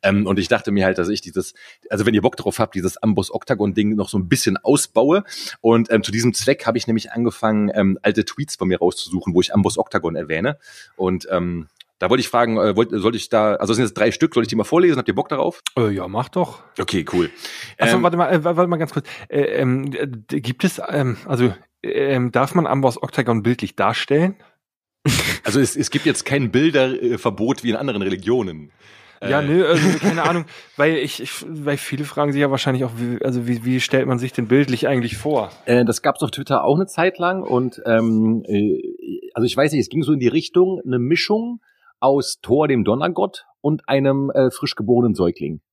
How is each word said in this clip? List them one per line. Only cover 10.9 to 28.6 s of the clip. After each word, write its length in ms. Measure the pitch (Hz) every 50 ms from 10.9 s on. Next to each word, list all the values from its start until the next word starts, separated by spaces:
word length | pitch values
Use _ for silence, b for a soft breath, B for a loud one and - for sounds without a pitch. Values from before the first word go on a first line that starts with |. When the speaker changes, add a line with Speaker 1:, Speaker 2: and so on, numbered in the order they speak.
| B - 95
Speaker 1:
Und, 240 | 92 92 90 - -
ähm, 380 | 95 90 87 87 87 85 80 - _ _ - _ _ _
da 100 | 90 92
wollte 140 | 117 135
ich 60 | 113 -
fragen, 260 | - 120 120 117 113
äh, 180 | 110 92 107 98
wollt, 120 | 98 113 -
soll 220 | - 107 92 110 117
ich 140 | 104 - -
da, 280 | - 110 107 107 101
also 160 | - - 98
es 40 | 110
sind 80 | 107 127
jetzt 80 | 104 - -
drei 120 | 104 117
Stück, 220 | - - 160 160
soll 100 | - 123
ich 60 | 113 -
die 80 | -
mal 80 | 110 104
vorlesen? 320 | - 156 170 185 175 156
Habt 100 | 131 -
ihr 80 | - 95
Bock 140 | 98 - -
darauf? 320 | 151 135 143 170 170 - _ - _
Speaker 2:
Äh, 140 | 131 117 107
ja, 180 | 101 95 90 90
mach 220 | 98 117 127 -
doch. 320 | - 185 175 - - - - _ _ -
Speaker 1:
Okay, 240 | - - - 92 78 -
cool. 160 | - 87 85 - B B B B B B B B B B
Speaker 2:
Achso, 180 | 113 113 117 120
Speaker 1:
Ähm, 40 |
Speaker 2:
warte 140 | - 175 170
mal, 160 | 175 175 135
äh, 100 | 185 165
warte 240 | 151 170 175 160 180 175
mal 100 | 175 156
ganz 160 | 165 151 -
kurz. 120 | 151 B B B B B B
Äh, 140 | - 143
ähm, 480 | 143 - - - 139 127 127 135 135 143
d-, 480 | 131 - - 139 123 113 107 _ - 147
gibt 240 | 117 120 127 _ -
es, 160 | 185 - - - -
ähm, 300 | 175 147 139 127 113 - -
also, 260 | - 139 120 123 120 92 - - _ _ _
ähm, 500 | - - - 123 139 135 139 127 123 123
darf 220 | - 123 135 139 -
man 120 | 185 160
Amboss 360 | - - 139 135 131 120 -
Oktagon 400 | - 139 - - 127 120 117 113
bildlich 340 | 101 117 123 - - 98 -
darstellen? 600 | - 98 101 117 - - - 139 151 170 185 196 b b b b b _ _ _ _ _ _ _ _ _ 143 - - - - - - -
Speaker 1:
Also 160 | 107 104 135
es, 160 | 135 113 -
es 140 | - 147 -
gibt 160 | - 147 -
jetzt 180 | 156 135 - -
kein 260 | - 135 143 135 113
Bilderverbot 1120 | 87 127 147 165 143 143 131 131 131 - 127 120 120 107 - 120 98 98 107 120 135 - -
wie 60 | 120
in 60 | 107
anderen 240 | - 139 139 113 104
Religionen. 680 | 98 98 95 95 92 107 123 127 110 92 82 78